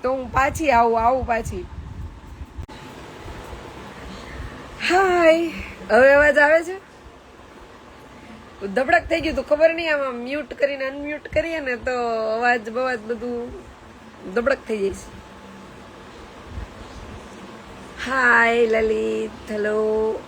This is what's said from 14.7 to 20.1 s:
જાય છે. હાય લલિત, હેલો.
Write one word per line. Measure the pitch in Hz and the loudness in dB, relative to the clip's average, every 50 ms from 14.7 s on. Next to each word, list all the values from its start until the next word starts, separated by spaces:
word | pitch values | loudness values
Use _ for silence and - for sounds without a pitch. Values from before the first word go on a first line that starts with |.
| 220 | -4
જાય | 214 196 196 | -2 -2 -2
છે. | 185 - - - - - - - - - - - - - - - - - - - - - - - - - - - - - - - - - - - - - - - - - - - - - - - - - - - - - - - - - - - - - - 247 | -4 -6 -12 -16 -18 -18 -18 -20 -20 -20 -20 -20 -20 -20 -20 -20 -20 -20 -20 -20 -20 -20 -20 -20 -18 -18 -20 -18 -18 -18 -18 -14 -12 -12 -12 -12 -14 -18 -16 -16 -16 -16 -16 -16 -16 -16 -16 -18 -18 -18 -16 -16 -18 -18 -18 -18 -18 -18 -18 -18 -12 -10 -6 -2
હાય | 262 262 254 240 233 233 233 233 233 233 240 | 0 4 6 6 8 8 6 6 6 4 4
લલિત, | 220 220 226 220 220 220 220 220 220 220 220 220 220 214 - - - | 4 4 2 4 2 2 0 0 0 -2 -2 -4 -6 -8 -12 -10 -8
હેલો. | 214 214 208 214 214 214 220 214 214 220 220 220 | -4 -2 -2 0 0 2 2 2 2 2 0 0